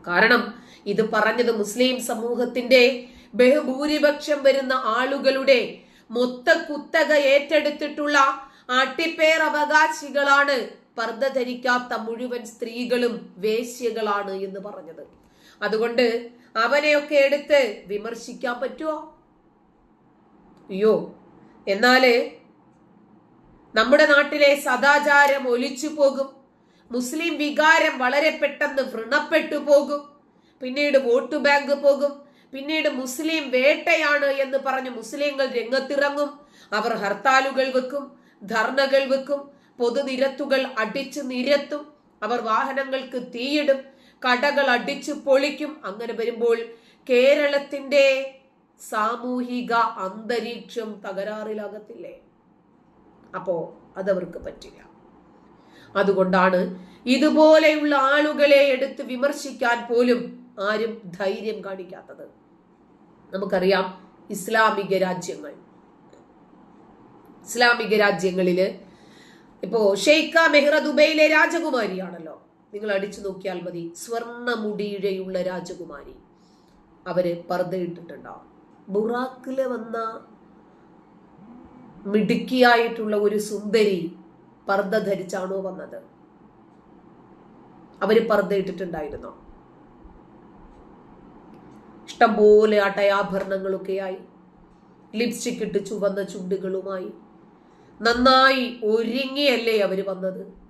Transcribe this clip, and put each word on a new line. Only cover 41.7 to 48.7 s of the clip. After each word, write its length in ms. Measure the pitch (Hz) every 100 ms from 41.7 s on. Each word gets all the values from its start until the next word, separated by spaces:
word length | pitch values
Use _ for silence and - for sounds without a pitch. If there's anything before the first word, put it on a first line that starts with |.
| 294 - _ _ _ 214
അവർ 140 | 240
വാഹനങ്ങൾക്ക് 800 | 220 226 269 269 269 262 254 254 - 233
തീയിടും, 440 | 262 294 285 262 - _ _ _
കടകൾ 420 | 254 240 285 277 277 240
അടിച്ചു 380 | 202 277 - 285 277
പൊളിക്കും. 460 | 269 294 - 294 - 196
അങ്ങനെ 240 | 208 233 220
വരുമ്പോൾ 380 | 226 226 233 226 226 - _ _ -
കേരളത്തിന്റെ 960 | 247 262 294 285 285 285 285 262 285 277 269 269 - _ _ _